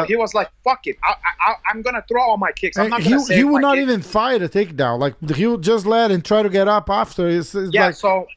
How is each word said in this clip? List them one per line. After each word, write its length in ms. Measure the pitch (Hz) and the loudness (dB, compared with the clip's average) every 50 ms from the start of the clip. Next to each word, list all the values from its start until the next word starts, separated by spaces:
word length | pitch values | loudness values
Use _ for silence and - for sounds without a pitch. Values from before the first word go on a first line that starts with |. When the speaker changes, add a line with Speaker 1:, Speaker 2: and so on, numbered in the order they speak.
Speaker 1:
Yeah. 40 | - | 2
Speaker 2:
he 100 | 196 220 | 2 0
was 200 | 233 220 202 - | 0 0 0 -2
like, 160 | 185 175 - _ _ | -2 -2 -4 _ _
"Fuck 240 | - 254 254 - - | -2 -2 -2 -2 -4
it, 120 | - - - | -10 -8 -4
I, 100 | 151 180 | -2 -4
I, 400 | 208 - - - - - 175 214 | -2 -2 -4 -6 -2 0 0 0
I, 20 | 220 - - 190 | 0 -2 -4 -6
I'm 100 | 214 226 | -6 -4
gonna 240 | 220 247 226 220 - | -4 -4 -4 -6 -6
throw 140 | - 233 247 | -2 0 0
all 160 | 254 233 214 | 2 2 2
my 160 | 202 190 165 | 0 0 -4
kicks. 240 | - - 190 170 - | -4 -4 -6 -4 -2
I'm 60 | 196 208 | -2 -2
Speaker 1:
And 60 | 220 | 0
Speaker 2:
not 100 | 240 226 | 0 0
Speaker 1:
he, 100 | 156 190 | 2 2
Speaker 2:
gonna 100 | 254 285 | 2 2
save 160 | 269 254 185 202 | 2 2 2 4
Speaker 1:
he 60 | 277 | 4
would 80 | 285 294 | 4 2
Speaker 2:
my 60 | 262 | 2
Speaker 1:
not 120 | 277 277 277 | 2 2 2
Speaker 2:
kicks." 60 | 269 277 | 2 2
Speaker 1:
even 180 | 254 240 196 | 0 -2 -2
fight 400 | 139 - - 214 220 262 254 208 | -4 -2 -2 -2 0 0 0 0
a 60 | 175 151 | -2 -2
takedown. 480 | - 196 208 170 151 135 135 120 117 120 | -2 -2 -2 -2 -2 -2 0 0 0 0
Like, 140 | 139 139 - - 160 151 151 | -2 -4 -4 -6 -6 -4 -2
he 120 | 139 202 | 0 0
would 160 | 233 240 190 | 0 0 0
just 240 | 156 202 233 214 180 | 0 0 0 2 2
let 240 | 208 226 233 233 214 | 2 2 2 2 2
and 120 | 190 175 | 0 0
try 200 | 151 - 208 214 | 0 2 2 2
to 80 | 214 202 | 2 2
get 180 | 180 196 196 208 | 2 2 2 2
up 220 | 208 208 - - | 2 0 0 0
after. 360 | 196 214 220 - - - 175 | -2 -2 -2 -4 -4 -2 0
It's, 280 | 175 170 175 156 - - | 0 0 -2 -2 -4 -6
it's 180 | 196 190 180 | -6 -6 -2
Speaker 2:
Yeah, 140 | 165 214 196 | 2 2 2
Speaker 1:
like 80 | 180 - | 2 0
Speaker 2:
so 320 | - - 196 190 190 175 - - | 0 0 0 0 0 -2 -8 -16